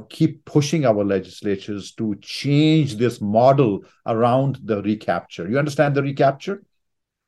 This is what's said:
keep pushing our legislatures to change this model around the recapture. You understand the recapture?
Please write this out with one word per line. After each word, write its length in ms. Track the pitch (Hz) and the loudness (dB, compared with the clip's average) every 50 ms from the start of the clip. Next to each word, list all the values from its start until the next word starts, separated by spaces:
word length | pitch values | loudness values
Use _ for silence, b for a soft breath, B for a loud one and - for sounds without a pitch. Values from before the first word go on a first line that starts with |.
| - - | -4 -8
keep 340 | - - 156 156 143 - _ | -4 0 0 0 0 -4 _
pushing 420 | - - 151 143 147 - 165 143 | -2 0 0 0 2 -2 0 2
our 200 | 120 107 104 101 | 2 2 2 0
legislatures 880 | 98 98 95 90 - - - - 104 98 95 - - 104 101 92 - - | 0 0 -2 -4 -6 -14 -8 -4 -4 -4 -4 -6 -10 -10 -10 -10 -14 -10
to 220 | - 113 107 101 101 | -8 -6 -6 -6 -8
change 760 | - - - - - 135 143 143 156 156 156 160 147 - 117 | -10 -14 -12 -8 -2 0 2 4 4 4 4 2 2 0 -2
this 260 | 104 120 117 110 - | -2 -2 -2 -2 -2
model 600 | 107 101 104 110 120 131 135 139 139 110 98 90 B B B B B | -4 0 2 4 6 6 6 6 4 2 2 -2 B B B B B
around 540 | 107 113 110 120 123 123 131 135 139 117 - - | -4 -2 0 2 2 2 2 0 0 -2 -6 -4
the 180 | 101 110 101 | -4 -4 -2
recapture. 680 | 95 101 107 107 - - 87 85 - - - - 85 92 | 0 -2 -2 -2 -2 -2 -2 -2 -4 -8 -12 -10 -8 -4
You 120 | 110 139 | -2 -2
understand 360 | 147 147 139 - 147 143 139 | -2 -2 0 0 0 2 2
the 60 | 139 | 0
recapture? 640 | 135 139 143 147 143 135 139 - - - 202 196 - _ _ _ _ _ _ _ _ _ _ _ _ | -2 -2 0 2 2 2 2 0 -6 -10 -10 -10 -12 _ _ _ _ _ _ _ _ _ _ _ _